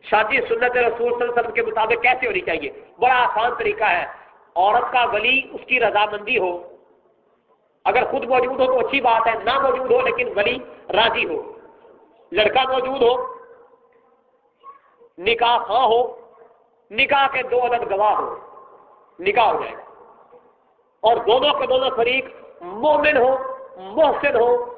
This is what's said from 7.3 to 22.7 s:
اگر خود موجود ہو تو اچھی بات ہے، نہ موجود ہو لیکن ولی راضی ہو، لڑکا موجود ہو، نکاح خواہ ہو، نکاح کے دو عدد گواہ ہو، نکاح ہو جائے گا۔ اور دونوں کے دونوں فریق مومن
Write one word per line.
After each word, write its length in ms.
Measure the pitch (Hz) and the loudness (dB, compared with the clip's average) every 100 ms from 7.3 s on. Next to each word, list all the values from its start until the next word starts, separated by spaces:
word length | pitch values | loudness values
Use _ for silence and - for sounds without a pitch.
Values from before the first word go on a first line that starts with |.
| _ _ _ _ _ | _ _ _ _ _
اگر 200 | - 226 226 | -2 0 0
خود 140 | 220 233 | -4 0
موجود 280 | 254 254 269 | 0 0 0
ہو 60 | 254 | 0
تو 120 | 254 220 | 2 0
اچھی 140 | 269 | 0
بات 260 | 240 226 226 | 2 2 2
ہے، 80 | 220 | 0
نہ 140 | 202 269 269 | -2 0 0
موجود 240 | 247 254 | 0 2
ہو 80 | 247 254 | 2 2
لیکن 260 | 220 240 185 | -2 -4 0
ولی 200 | 214 247 - - - 190 | 0 -2 -8 -20 -2 0
راضی 280 | 226 226 208 | 2 0 -4
ہو، 100 | 151 - - - - - - _ _ _ | -6 -8 -18 -20 -20 -20 -20 _ _ _
لڑکا 300 | 180 214 262 262 | 0 2 2 0
موجود 320 | 262 254 269 | 0 -2 2
ہو، 100 | 240 247 - - - - - _ _ _ _ _ _ _ _ _ - - _ _ - - 190 | 2 2 -4 -12 -20 -20 -20 _ _ _ _ _ _ _ _ _ -20 -20 _ _ -20 -6 -2
نکاح 300 | 226 233 240 - | 0 2 0 0
خواہ 200 | 220 247 | 0 2
ہو، 80 | 226 - - - - - _ _ _ _ | 2 0 -6 -20 -20 -20 _ _ _ _
نکاح 360 | 214 269 277 269 | -4 0 2 2
کے 100 | 262 247 | -2 -2
دو 140 | 247 240 | 0 0
عدد 240 | 240 - | -2 -2
گواہ 240 | 196 208 185 | 0 2 0
ہو، 140 | - - - - - - - _ _ - | -4 -10 -16 -20 -20 -20 -20 _ _ -6
نکاح 340 | 185 214 214 | -2 2 2
ہو 100 | 156 | 0
جائے 140 | - - | -6 -12
گا۔ 80 | - - - - _ - _ _ _ _ _ _ | -20 -20 -20 -20 _ -20 _ _ _ _ _ _
اور 220 | 220 233 190 | 0 2 2
دونوں 260 | 247 294 - | 2 2 0
کے 60 | 254 | 0
دونوں 240 | 254 262 254 | 0 0 0
فریق 380 | 233 262 - - - - | 0 0 -4 -16 -20 -18
مومن 540 | 175 | -14